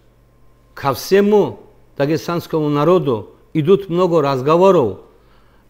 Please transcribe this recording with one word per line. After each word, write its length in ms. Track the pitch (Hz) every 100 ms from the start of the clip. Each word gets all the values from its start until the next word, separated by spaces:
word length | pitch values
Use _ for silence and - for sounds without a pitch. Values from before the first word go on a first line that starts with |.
| _ _ _ _ _ _ _
ко 200 | - 139
всему 640 | 131 - 190 202 208 151 - - _ _ -
дагестанскому 720 | 143 160 - 170 - 160 147
народу. 640 | 147 147 185 143 110 98 - _
Идут 360 | 160 147 196 -
много 320 | 170 185 165
разговоров 800 | 139 135 135 170 190 175 113 92 - _ _ _ _ _